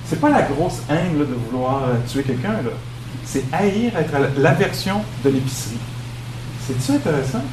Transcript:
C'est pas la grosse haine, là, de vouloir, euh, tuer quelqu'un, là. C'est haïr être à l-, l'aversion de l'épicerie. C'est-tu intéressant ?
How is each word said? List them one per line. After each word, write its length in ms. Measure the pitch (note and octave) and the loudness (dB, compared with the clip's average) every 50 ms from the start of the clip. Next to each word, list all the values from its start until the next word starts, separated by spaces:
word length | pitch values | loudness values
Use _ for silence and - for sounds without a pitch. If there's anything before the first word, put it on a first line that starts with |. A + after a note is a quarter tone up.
| A#2+ | -4
C'est 160 | - D#3 - | -4 -2 2
pas 100 | F3 G3+ | 4 4
la 120 | F#3+ D#3+ | 6 6
grosse 380 | B2+ A#2+ C#3 C#3+ F3 F3 - - - - | 4 2 0 0 0 0 -2 -6 -4 -2
haine, 300 | D3 E3+ F3 F3+ D#3+ C#3+ | 0 0 2 0 2 0
là, 60 | D3 | 0
de 100 | B2+ B2+ A#2+ A2+ - | 0 -2 -4 -4 -4
vouloir, 320 | B2+ B2+ B2+ B2+ C3+ C#3 | -2 -2 0 0 0 0
euh, 120 | C3 B2 B2 A#2+ A#2+ | 0 2 2 0 0
tuer 160 | - - C3+ | 0 -2 0
quelqu'un, 300 | C3 C3+ A#2+ A#2+ - G3+ | 0 0 0 0 0 -2
là. 180 | A3 G3+ D#3 D3+ - - - - - - - - - - - | -2 0 -2 -4 -4 -6 -10 -12 -12 -12 -10 -10 -10 -10 -8
C'est 180 | - - C3+ B2+ C3 | -4 -4 -2 -2 0
haïr 440 | D#3+ F3 G3+ G3+ F#3+ G#3+ A#3+ A#3+ G3+ | 0 2 2 2 2 2 0 2 2
être 180 | E3+ D#3 - D3 | 0 0 2 2
à 60 | C#3 | 2
l-, 100 | C#3 C3+ C3+ C#3 | 2 2 4 4
l'aversion 640 | C#3 - - - G3 - - - - F#3+ G3 G#3+ G#3 - - - - | 6 6 6 6 4 2 0 -2 -2 0 0 0 -2 -4 -6 2 2
de 60 | C#3 | 4
l'épicerie. 480 | C#3 C3 - C3+ - - - - - - - - - - - - - - - - - - - - - - | 4 4 0 0 -4 -4 -6 -6 -6 -6 -8 -8 -8 -10 -10 -10 -10 -10 -10 -10 -10 -10 -10 -10 -10 -8
C'est-tu 320 | - - B2+ B2 - - | -6 -2 -2 -2 2 2
intéressant ? 500 | C#4+ C#4+ - E3+ D3+ C#3 C3 C3 - A#2+ C3+ B2 | 2 2 4 2 2 2 0 0 -2 -2 -4 -4